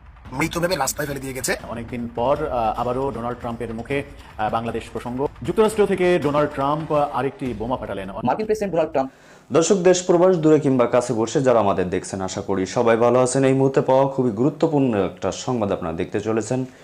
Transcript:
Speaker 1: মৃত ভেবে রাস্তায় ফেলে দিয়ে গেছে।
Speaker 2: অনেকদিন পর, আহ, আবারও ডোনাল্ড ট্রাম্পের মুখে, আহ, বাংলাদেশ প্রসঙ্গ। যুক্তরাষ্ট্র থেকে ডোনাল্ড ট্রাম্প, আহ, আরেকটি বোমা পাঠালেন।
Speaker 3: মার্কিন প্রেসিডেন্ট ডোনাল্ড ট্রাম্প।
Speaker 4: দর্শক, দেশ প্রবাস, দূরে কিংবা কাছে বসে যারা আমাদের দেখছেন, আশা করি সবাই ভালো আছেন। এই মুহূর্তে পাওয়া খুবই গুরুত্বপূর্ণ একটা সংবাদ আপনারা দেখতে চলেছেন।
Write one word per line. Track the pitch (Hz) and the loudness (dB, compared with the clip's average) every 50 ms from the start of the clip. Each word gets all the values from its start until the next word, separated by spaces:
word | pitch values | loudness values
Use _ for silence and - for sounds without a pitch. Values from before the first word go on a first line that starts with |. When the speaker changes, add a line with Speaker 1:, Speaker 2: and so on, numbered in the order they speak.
| - - - - - - 127 | -20 -20 -20 -20 -16 -8 -4
Speaker 1:
মৃত | 135 160 165 - 175 | -2 -2 -2 0 0
ভেবে | 165 175 185 | -2 0 2
রাস্তায় | 151 135 127 - - 147 143 | 2 2 0 0 -2 -4 -4
ফেলে | 139 135 | -4 -6
দিয়ে | 131 135 127 | -6 -8 -8
গেছে। | 131 127 - 196 - - - | -4 -4 -2 -4 -4 -6 -8
Speaker 2:
অনেকদিন | 117 120 117 117 123 120 120 117 - | -10 -10 -8 -8 -6 -6 -6 -6 -4
পর, | 117 120 131 143 143 156 | -2 0 2 2 0 0
আহ, | 139 127 120 113 110 - - | -2 -2 0 0 0 0 0
আবারও | 120 123 123 131 135 139 | -2 -2 -2 -2 -2 -4
ডোনাল্ড | 113 120 117 120 120 117 | -4 -4 -6 -6 -6 -6
ট্রাম্পের | - 120 117 113 120 110 113 | -8 -8 -8 -6 -8 -8 -8
মুখে, | 113 117 - 139 143 139 - - - - - - - | -8 -6 -4 -4 -4 -4 -6 -12 -20 -20 -14 -8 -4
আহ, | 107 107 | -4 -2
বাংলাদেশ | 113 113 117 117 117 113 - - - | -2 -2 -4 -4 -6 -6 -8 -8 -10
প্রসঙ্গ। | 113 - 123 123 127 139 147 - - - | -10 -8 -8 -6 -4 -4 -6 -6 -8 -8
যুক্তরাষ্ট্র | 170 175 226 220 214 214 - 202 | -4 0 2 2 2 2 2 0
থেকে | 190 196 180 180 180 180 175 | 2 2 2 2 2 2 2
ডোনাল্ড | 135 147 139 147 147 143 | 2 0 2 2 0 0
ট্রাম্প, | - 139 139 139 151 156 160 143 156 | 0 -2 -2 0 -2 -2 -2 -2 0
আহ, | 147 143 147 - | 0 0 0 -2
আরেকটি | 123 127 139 - - 139 | -2 -4 -4 -4 -6 -6
বোমা | 127 117 98 107 120 127 | -8 -6 -6 -6 -4 -4
পাঠালেন। | 110 110 104 101 98 95 95 98 - 117 | -6 -6 -6 -8 -8 -8 -8 -8 -4 -2
Speaker 3:
মার্কিন | 120 143 220 214 | -2 -2 -2 -2
প্রেসিডেন্ট | 214 214 214 202 196 160 | -4 -4 -4 -4 -2 -2
ডোনাল্ড | 165 160 156 - | -2 -2 0 -2
ট্রাম্প। | 139 131 131 - - - - - - - - 117 | -2 -4 -4 -6 -16 -20 -20 -20 -20 -8 -2 0
Speaker 4:
দর্শক, | 156 165 - 208 | 2 2 2 2
দেশ | 190 175 185 180 180 - | 4 4 4 4 4 4
প্রবাস, | - 175 170 180 190 190 | 2 4 4 6 4 4
দূরে | 165 151 156 156 147 | 4 4 4 4 4
কিংবা | 131 143 131 127 120 | 4 4 2 2 2
কাছে | 113 - 123 120 - 127 | 2 2 2 0 0 0
বসে | 110 113 113 - 156 131 | 0 0 0 0 2 4
যারা | 127 120 113 | 4 4 4
আমাদের | 104 101 95 92 92 90 | 4 2 2 0 0 -2
দেখছেন, | 90 92 - - - 98 | -2 -4 -4 -6 -6 -6
আশা | 95 92 - 110 | -6 -6 -6 -6
করি | 98 - 98 95 95 | -4 -2 -2 -2 -2
সবাই | 95 - 127 117 113 113 | 0 0 2 4 4 4
ভালো | 110 117 120 120 127 | 4 4 4 6 4
আছেন। | 127 123 - 135 135 | 4 4 2 2 4
এই | 131 135 | 4 4
মুহূর্তে | 135 135 135 135 147 | 4 2 2 2 2
পাওয়া | 139 - 131 135 139 135 | 2 4 4 4 4 2
খুবই | 135 - 127 123 | 0 0 0 0
গুরুত্বপূর্ণ | 104 104 123 156 147 - - 156 151 143 135 127 110 101 92 | 0 0 0 0 0 0 0 2 2 2 2 2 2 0 0
একটা | 87 - - - 95 85 | -2 -4 -4 -4 -4 -4
সংবাদ | - - 131 127 117 104 98 92 | -4 -4 -4 -2 -2 -2 -2 -2
আপনারা | - 92 82 80 | -2 -4 -4 -4
দেখতে | 85 92 - - 107 | -4 -4 -4 -4 -4
চলেছেন। | 92 107 110 113 107 110 131 127 131 123 - - | -2 -2 -2 -2 -2 -2 -4 -4 -4 -6 -10 -18